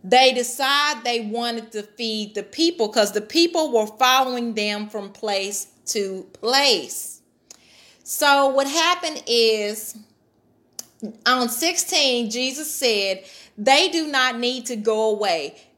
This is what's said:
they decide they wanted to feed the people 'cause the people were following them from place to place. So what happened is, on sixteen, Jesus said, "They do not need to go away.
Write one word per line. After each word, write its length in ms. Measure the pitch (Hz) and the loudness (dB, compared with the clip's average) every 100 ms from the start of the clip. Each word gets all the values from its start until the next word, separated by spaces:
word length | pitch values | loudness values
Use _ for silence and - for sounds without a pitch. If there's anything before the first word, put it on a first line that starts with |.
they 300 | 185 247 254 | 6 6 6
decide 720 | 247 240 - 269 285 294 294 240 | 4 -4 -2 0 2 2 -2 -2
they 160 | 240 | -2
wanted 500 | 214 226 240 233 220 | -2 -4 -4 -6 -8
to 120 | 214 | -10
feed 520 | 208 - 226 220 208 208 | -12 -8 -6 -4 -6 -8
the 80 | |
people 460 | 196 - 330 339 214 | -10 0 0 0 -2
'cause 240 | 226 208 | 2 2
the 80 | 208 | 0
people 500 | 208 330 339 339 311 | -2 2 2 2 2
were 160 | 233 214 | 2 0
following 680 | - 262 262 262 247 240 220 | 2 4 4 2 -2 -4 -4
them 340 | 208 208 208 | -4 -4 -6
from 240 | 214 196 | -10 -10
place 540 | 202 214 196 196 202 - _ - | -8 -4 -2 -4 -8 -10 _ -8
to 420 | 220 196 190 - | -4 -4 -6 -12
place. 880 | - 214 269 285 208 123 - - - _ _ _ - _ - - _ | -8 0 2 2 2 -2 -12 -12 -16 _ _ _ -20 _ -20 -20 _
So 460 | - - 294 277 277 | -10 0 4 4 4
what 180 | 269 277 | 2 0
happened 560 | 311 330 359 330 302 - | 2 2 0 -4 -8 -2
is, 680 | 240 226 220 208 214 - 214 - _ _ _ _ _ _ - - _ 214 - - | 2 4 2 -2 -6 -12 -16 -20 _ _ _ _ _ _ -20 -20 _ -14 -4 0
on 220 | 254 240 | 0 0
sixteen, 800 | 240 330 339 - 349 277 240 226 | -2 -2 -2 -2 2 2 0 -2
Jesus 400 | 233 254 269 311 | -2 -4 -6 -10
said, 540 | - 254 214 196 190 - - - - | -2 0 0 -2 -4 -8 -20 -20 -2
"They 300 | 214 277 359 | 4 4 4
do 180 | 330 302 | 0 -2
not 300 | 277 254 240 | 0 0 0
need 280 | 240 254 247 | -4 -4 -8
to 100 | 233 | -4
go 360 | 214 220 220 | -2 0 0
away. 440 | 214 202 165 143 - _ | 0 0 -2 -4 -12 _